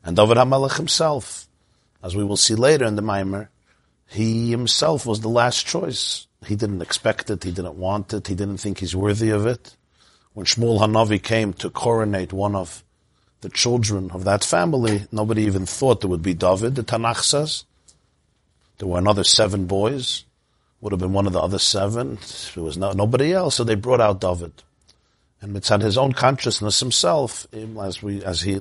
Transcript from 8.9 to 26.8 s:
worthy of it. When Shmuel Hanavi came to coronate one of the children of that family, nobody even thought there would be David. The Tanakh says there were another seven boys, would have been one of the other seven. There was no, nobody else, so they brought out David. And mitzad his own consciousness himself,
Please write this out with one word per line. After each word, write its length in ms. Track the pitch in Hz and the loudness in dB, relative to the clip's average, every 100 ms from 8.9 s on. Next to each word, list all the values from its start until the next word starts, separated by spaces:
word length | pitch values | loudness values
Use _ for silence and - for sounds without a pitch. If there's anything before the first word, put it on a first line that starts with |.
| 92 | -2
worthy 340 | 104 104 110 | 0 2 2
of 160 | 104 110 | 2 0
it. 300 | 123 - _ _ _ _ _ _ | -2 -8 _ _ _ _ _ _
When 120 | 104 90 | -8 -2
Shmuel 340 | - 117 110 | 0 2 4
Hanavi 420 | 107 110 110 104 | 4 4 4 2
came 320 | - 113 107 | 2 0 0
to 160 | 92 - | -4 -6
coronate 640 | - 123 113 107 98 90 | -2 0 2 0 -2 -4
one 220 | 95 104 98 | -2 -2 -2
of 280 | 87 - _ _ _ _ _ _ | -6 -12 _ _ _ _ _ _
the 80 | 95 | -8
children 640 | - 120 123 107 101 92 | -2 0 2 0 -2 -6
of 120 | 92 92 | -4 0
that 180 | 101 | 0
family, 640 | - 170 175 139 113 101 101 | 2 0 2 2 2 0 -2
nobody 320 | 107 107 110 | -4 0 2
even 220 | 104 98 92 | 2 0 -4
thought 360 | - 135 113 | 0 2 2
there 80 | 95 | 2
would 120 | 87 | -2
be 120 | 90 | -2
David. 420 | 82 90 95 117 135 | 2 2 2 0 -4
The 80 | |
Tanakh 400 | - 113 117 117 | -2 -2 -2 0
says 420 | - 143 156 - - _ _ _ _ _ _ _ _ _ _ - | 0 0 -2 -6 -12 _ _ _ _ _ _ _ _ _ _ -10
there 100 | 98 | -4
were 100 | 87 | 0
another 260 | 98 101 | 2 4
seven 420 | 92 - 104 101 90 | 4 4 4 0 -2
boys, 600 | 98 110 139 127 - - _ _ _ _ _ | 0 -2 -2 -6 -8 -12 _ _ _ _ _
would 100 | 104 | -6
have 80 | 92 | -2
been 140 | 92 | 0
one 140 | 98 98 | 0 2
of 60 | |
the 80 | 90 | 0
other 180 | 87 98 | 0 0
seven. 580 | - 101 101 113 131 110 - - - 90 | 0 0 0 -2 -6 -8 -14 -14 -12 -8
There 80 | |
was 140 | 80 80 | -8 -4
no, 140 | 98 | -2
nobody 420 | 98 110 127 151 | 0 2 2 2
else, 220 | 185 170 - | 2 0 0
so 80 | |
they 120 | 117 107 | 0 0
brought 260 | 120 120 | 2 4
out 180 | 107 98 | 4 2
David. 320 | 92 87 85 - _ _ _ _ _ _ _ - | -2 -2 -6 -16 _ _ _ _ _ _ _ -16
And 140 | 104 101 | -10 -4
mitzad 260 | - 104 | 2 2
his 160 | 107 110 | 2 2
own 160 | 135 | 2
consciousness 680 | 123 131 139 127 - 104 | 2 2 2 -2 -2 -2
himself, 680 | - | -2